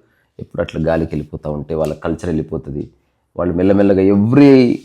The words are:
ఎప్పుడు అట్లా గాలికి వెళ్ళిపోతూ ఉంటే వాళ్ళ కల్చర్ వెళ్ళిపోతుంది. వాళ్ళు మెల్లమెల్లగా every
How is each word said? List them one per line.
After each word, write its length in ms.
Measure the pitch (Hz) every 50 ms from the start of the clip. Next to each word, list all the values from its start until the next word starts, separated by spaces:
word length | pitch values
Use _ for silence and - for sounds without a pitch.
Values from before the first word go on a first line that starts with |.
| _ _ _ _ _ _ _ -
ఎప్పుడు 220 | - - - -
అట్లా 200 | 85 - - 80
గాలికి 340 | 78 80 80 80 80 - 80
వెళ్ళిపోతూ 360 | 76 71 - - 78 - 76
ఉంటే 240 | 73 73 71 - 80
వాళ్ళ 180 | 78 76 76 76
కల్చర్ 320 | - - 85 78 - -
వెళ్ళిపోతుంది. 640 | 87 80 78 76 - 82 76 - 71 69 73 - - - _ _ _ _ _ _ _ _ -
వాళ్ళు 160 | 87 90 82
మెల్లమెల్లగా 480 | 87 92 98 101 101 101 98 101 95
every 720 | 95 98 101 101 104 113 123 143 143 139 135 131 123 120 - - -